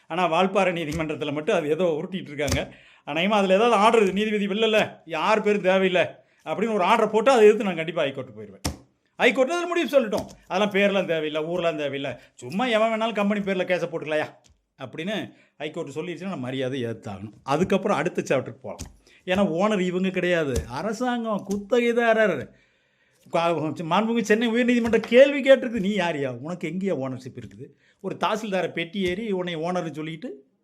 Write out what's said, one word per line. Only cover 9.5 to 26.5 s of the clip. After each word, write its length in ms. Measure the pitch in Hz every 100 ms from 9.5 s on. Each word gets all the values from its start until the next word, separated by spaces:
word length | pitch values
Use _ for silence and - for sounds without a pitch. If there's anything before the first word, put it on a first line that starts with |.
அதுல 140 | 349 349
முடிவு 340 | 349 302 277
சொல்லட்டும், 260 | 220 196 - - -
அதெல்லாம் 240 | 180 208
பேர்லாம் 360 | 190 202 196 165
தேவையில்லை, 360 | 160 156 156
ஊர்லாம் 320 | 156 175 170 156
தேவையில்லை, 400 | 143 139 139 120 - -
சும்மா 300 | 123 180 254
எவன் 240 | 214 226
வேணாலும் 240 | 220 226
கம்பெனி 260 | 214 202 208
பேர்ல 260 | 196 185 180
கேஸை 240 | 180 165
போட்டுக்கலையா? 460 | 165 143 151 139 - _ _ _ -
அப்படின்னு 540 | 131 147 175 196 113 - _ -
ஹைகோர்ட் 380 | 156 170 143 147
சொல்லிடுச்சுன்னா, 260 | 175 160
நம்ம 140 | 196 160
மரியாதை 500 | 123 135 127 135 117
ஏத்தாகணும். 480 | 107 110 95 107 -
அதுக்கப்புறம் 540 | - 147 175 196 208 147
அடுத்த 240 | 170 -
சாப்டருக்கு 380 | - 139 - -
போலாம். 360 | 104 87 - _ _ _ 185
ஏன்னா, 280 | 185 185
ஓனர் 260 | 160 214 208
இவங்க 300 | 180 180 190
கிடையாது, 560 | 185 175 170 143 120 -
அரசாங்கம், 800 | 131 196 220 247 240 226 202 -
குத்தகைதாரர். 1000 | 208 202 240 240 233 233 220 208 147 104 _ _ _ _ _ _ _ -
கா-, 420 | 170 170 160 151 131
மாண்புமிகு 380 | 160 180 220 233
சென்னை 280 | 214 220 233
உயர்நீதிமன்றம் 500 | 233 247 247 226 220
கேள்வி 520 | 220 240 285 285 269
கேட்டிருக்கு. 280 | 254 240 233
"நீ 100 | 185
யாரியா? 380 | 208 175 151 135
உனக்கு 400 | 120 147